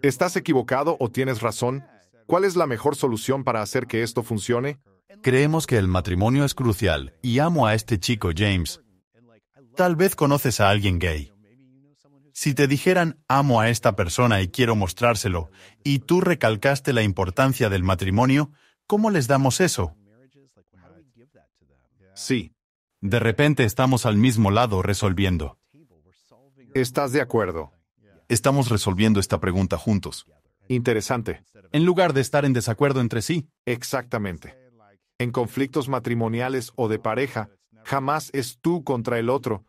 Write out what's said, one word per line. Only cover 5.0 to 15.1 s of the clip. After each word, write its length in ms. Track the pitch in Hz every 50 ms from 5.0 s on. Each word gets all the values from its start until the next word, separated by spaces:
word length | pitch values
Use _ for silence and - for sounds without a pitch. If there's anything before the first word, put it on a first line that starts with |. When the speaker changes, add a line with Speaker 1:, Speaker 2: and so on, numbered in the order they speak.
| _ _ - -
Speaker 2:
Creemos 460 | - 131 127 131 147 151 156 160 -
que 100 | - 131
el 100 | 107 95
matrimonio 560 | 92 90 90 78 - 90 90 104 117 131 143 143
es 120 | 135 -
crucial, 580 | - 131 117 98 - 107 90 78 71 67 64 - _
y 160 | - 123 117
amo 300 | 131 151 170 175 151 120
a 80 | 107 110
este 240 | 110 - - 117 95
chico 320 | - - 120 107 - 90 80
James. 460 | 85 107 101 95 90 82 - - - _ _ _ _ _ _ _ 117 123 117 113 107 _ _ _ _ 135 113 120
Tal 180 | - 180 180 170
vez 200 | 156 190 196 -
conoces 440 | - 151 139 143 143 - 135 - -
a 120 | 104 98
alguien 260 | 101 104 98 98 90
gay. 340 | 85 87 87 78 76 71 - _ _ _ _ 123 131 135 127 131 135 139 143 _ _ _ _ _ 139 _ _ -
Si 220 | - - 151 131
te 100 | 143 143
dijeran, 580 | 131 143 135 - 185 185 180 170 165 - _ _
"Amo 340 | - 131 139 143 139 120 110
a 80 | 110 117
esta 260 | 120 - - 117 98
persona 460 | 110 95 85 - - 123 120 107 95
y 60 | 95
quiero 280 | 90 - - 123 117 113
mostrárselo", 760 | 104 95 87 - - 123 120